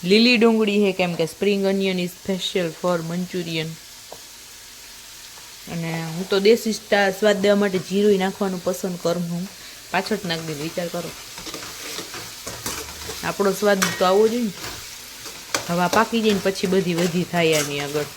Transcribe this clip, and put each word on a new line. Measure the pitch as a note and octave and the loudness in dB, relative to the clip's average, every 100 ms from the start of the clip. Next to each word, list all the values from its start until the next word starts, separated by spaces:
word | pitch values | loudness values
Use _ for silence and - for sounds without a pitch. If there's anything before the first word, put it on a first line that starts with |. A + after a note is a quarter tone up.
લીલી | F3 G#3 A#3 B3 | 6 6 8 6
ડુંગળી | A3+ A3 G#3+ G3+ G#3 | 6 6 4 4 2
હે | |
કેમ | F#3 F3+ E3+ | 2 0 2
કે | |
spring | D#3+ - G3+ G3+ F#3+ | -2 0 0 2 2
onion | G3 F#3+ F#3 | 2 2 0
is | F3 | -2
special | - - F#3+ - G3 E3+ | -6 -4 -2 -2 -2 -2
for | D#3 F3+ F3 E3 | -2 0 0 -2
Manchurian. | F3 F3+ F#3 E3+ E3 D#3+ D#3+ - - - - - - - - - - - - - - - - - - - | -4 -4 -4 -4 -4 -4 -8 -16 -20 -18 -18 -18 -20 -20 -20 -20 -20 -18 -18 -18 -18 -18 -18 -18 -18 -10
અને | E3+ E3 E3 | -6 -4 -4
હું | E3 D#3+ F#3+ | -6 -6 0
તો | G3 | 4
દેશી | G3 A3+ A3+ | 6 6 4
સ્ટા-, | G#3 - G3+ G3 | -4 2 4 4
સ્વાદ | F#3+ G#3+ G3 | 4 2 4
દેવા | G3+ G3+ | 4 4
માટે | G3+ F#3 | 4 0
જીરું | D3+ F#3+ G#3 G3 | 0 2 6 4
નાખવાનું | F#3 F#3+ G3 F#3 | 2 0 -2 -2
પસંદ | F3+ F3+ F#3+ F3 | -4 -4 -4 -2
કરું | E3+ F3 F3 | -2 0 -2
હું. | E3+ F#3 - - - - | -4 -6 -12 -18 -18 -4
પાછળ | F3 G3 G#3 | -4 -2 -4
જ | F3+ | -2
નાખી | E3 | -4
દીધું, | E3 D3 | -4 -6
વિચાર | D#3 E3 E3+ | -6 -4 -4
કરો. | F3 E3 - - - - - - - - - - - - - - - - - - - - - | -4 -8 -10 -14 -14 -12 -12 -12 -12 -10 -10 -10 -12 -12 -12 -12 -10 -8 -8 -10 -12 -12 -6
આપણો | E3+ E3+ G3 | -6 0 0
સ્વાદ | F#3+ G#3 G3 F#3 E3 | 2 2 2 2 2
તો | F#3 | 4
આવવો | F#3+ A3 | 6 4
જોઈએ | A#3 | 4
ને. | A3+ F3 - - - - - - - - - - - | -2 -4 -10 -12 -14 -14 -16 -14 -14 -16 -8 -6 -2
હવે | F3 | 0
આ | F3 | 2
પાકી | G#3 A3+ A#3 | 4 2 2
જાય | A3 | 2
ને | G3+ | 2
પછી | G3 G3 F#3+ | 0 0 0
બધી | F#3+ F3 | 2 2
વધી | E3 F3+ E3+ | 0 2 0
થાય | E3+ F3 E3 D#3 | 0 2 2 2
આની | D3 C#3+ | 0 -4
આગળ. | C#3+ D3 D3 | -4 -4 -4